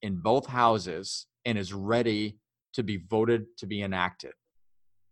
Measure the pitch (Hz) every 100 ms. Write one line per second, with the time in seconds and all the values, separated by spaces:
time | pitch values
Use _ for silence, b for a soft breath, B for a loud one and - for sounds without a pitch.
0 | 104 92 110 117 - 123 117 110 90 82
1 | 98 - - _ 120 107 92 98 98 117
2 | 117 104 107 110 _ _ _ - 98 95
3 | 87 110 113 117 104 - 95 104 98 92
4 | 90 - 67 - _ _ _ _ _ _
5 | _